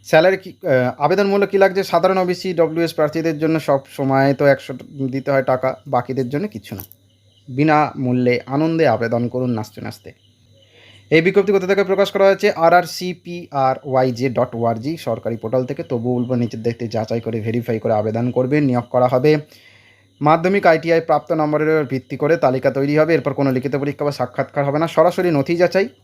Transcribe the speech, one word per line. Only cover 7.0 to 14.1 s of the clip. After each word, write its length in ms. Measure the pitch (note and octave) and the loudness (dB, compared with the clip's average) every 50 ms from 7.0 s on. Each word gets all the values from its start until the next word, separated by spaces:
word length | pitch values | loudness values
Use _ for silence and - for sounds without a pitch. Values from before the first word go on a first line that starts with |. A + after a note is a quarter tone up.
| _ _ _ _ _ _ _ _ _ | _ _ _ _ _ _ _ _ _
বিনামূল্যে 920 | - B2+ C3 D3 D#3 D#3 D3+ D3+ C3+ - - C3+ B2 B2 B2 B2 B2 B2 A#2+ - | -10 -2 0 2 2 4 2 2 0 -4 -6 -4 -2 0 0 2 2 0 0 -4
আনন্দে 420 | - C3+ C#3+ D#3 E3 E3 E3 D#3+ | -4 -4 -2 -2 -2 0 2 2
আবেদন 400 | C#3 A2+ G#2+ A#2 A#2 A#2+ A#2 A#2+ | 2 2 0 -2 -2 -2 -2 -2
করুন 220 | A#2 - B2+ B2+ B2+ | -2 -4 -4 -2 -2
নাচতে 320 | A#2+ A2 G#2+ - _ - | -2 -4 -6 -10 _ -14
নাচতে। 300 | - G#2+ G#2 - _ - - _ _ _ _ _ _ _ _ _ _ _ _ - - - - - - _ | -14 -14 -14 -14 _ -20 -20 _ _ _ _ _ _ _ _ _ _ _ _ -20 -20 -20 -20 -20 -4 _
এই 120 | D3 D#3+ | 2 4
বিজ্ঞপ্তি 300 | D#3+ F#3 F#3+ G3+ F#3+ F#3+ | 4 4 2 2 2 2
কোথা 160 | G3+ G3 F3+ | 0 0 0
থেকে 160 | F3+ G3 F#3+ G3+ | 0 0 0 0
প্রকাশ 280 | F#3 F#3+ F#3+ G3+ F#3+ | 0 2 0 0 0
করা 140 | - G3 G3 | 2 2 4
হয়েছে? 260 | G3 G3 F#3+ - G#3 | 4 4 2 0 -2
আরআরসিপিআরওয়াইজে 1800 | - - E3 E3+ E3+ F3+ F3 D#3+ - - F#3 F3+ F3 - _ E3+ F3 F3 E3+ - - C#3 C3+ C3 C3 - - D3+ C3 C3 C3 C3 | 0 2 2 4 4 4 2 0 -8 -8 -8 -8 -8 -10 _ -14 -14 -14 -14 -8 -4 0 0 0 0 -2 -6 -2 0 0 0 0